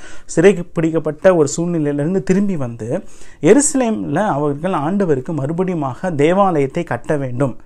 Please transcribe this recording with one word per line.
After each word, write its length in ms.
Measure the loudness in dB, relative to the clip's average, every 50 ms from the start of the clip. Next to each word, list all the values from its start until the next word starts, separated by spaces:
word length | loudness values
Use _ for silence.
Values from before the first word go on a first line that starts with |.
| -10 -10 -8 -8 -8
சிறை 300 | -2 0 4 6 6 4 4 -2 -6 -4
பிடிக்கப்பட்ட 640 | -2 -2 0 0 -2 -2 -2 -4 2 4 4 6
ஒரு 120 | 6 4 2 0
சூழ்நிலையிலேருந்து 640 | -2 -2 -2 -2 0 0 0 -2 -2 -2 0 -2 0 0
திரும்பி 340 | 2 2 2 2 0 -2
வந்து 480 | -2 -4 -6 -6 -8 -6 -6 -4 -6 -6 -10 -12 -12 -12 -14 -10 0
எருசலேம்ல 840 | 4 6 6 6 4 2 0 0 0 0 0 -2 -2 -2 -2 -2 0
அவர்கள் 460 | 0 0 0 0 -2 -2 -2 -4 -4 -2
ஆண்டவருக்கு 600 | -2 -2 -2 0 0 2 2 0 0 0 -4 -4
மறுபடியுமாக 840 | -4 -2 -2 -2 -2 -2 -2 -2 -2 -4 -4 -6 -4 -4 -2 0
தேவாலயத்தை 720 | 2 4 4 4 4 4 2 2 2 0 0 -2 -4 -4
கட்ட 320 | -4 -4 -6 -2 -2 -2
வேண்டும். 400 | -2 -2 -4 -2 -2 -2 -2 -2 -6 -12